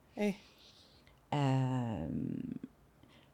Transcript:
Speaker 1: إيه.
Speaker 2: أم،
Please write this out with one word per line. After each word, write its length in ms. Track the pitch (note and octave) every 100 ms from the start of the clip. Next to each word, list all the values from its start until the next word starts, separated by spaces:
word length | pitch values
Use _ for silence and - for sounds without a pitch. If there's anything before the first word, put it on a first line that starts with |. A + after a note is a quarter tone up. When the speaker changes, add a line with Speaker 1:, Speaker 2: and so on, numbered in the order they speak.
| - -
Speaker 1:
إيه. 180 | G#3 F3+ - - - - - - - - -
Speaker 2:
أم، 960 | D3 C3+ C3 C3 B2+ A#2 F2+ D2+ - - - - - - - - - - - -